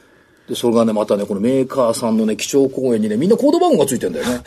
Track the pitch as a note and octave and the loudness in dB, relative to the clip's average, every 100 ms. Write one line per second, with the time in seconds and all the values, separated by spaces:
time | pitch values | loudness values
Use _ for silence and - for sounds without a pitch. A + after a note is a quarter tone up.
0 | _ _ _ _ - A#2 A#2+ A2+ A2+ G#2+ | _ _ _ _ -12 -4 0 2 2 0
1 | G#2+ G#2 G2+ G2 A2+ C3+ B2+ C3 A#2 A2+ | 0 0 -2 -2 0 0 0 0 0 0
2 | A#2 A2 G#2+ G#2 - C#3+ C3+ C3+ C3 A2+ | -2 0 0 -2 -2 0 0 0 -2 0
3 | G#2+ G#2+ F3 A3+ C4+ E4+ F4+ A#3 C#3 A#2+ | 0 0 2 2 2 2 2 2 2 -2
4 | - - A#3 A#3+ | -4 -4 -4 -4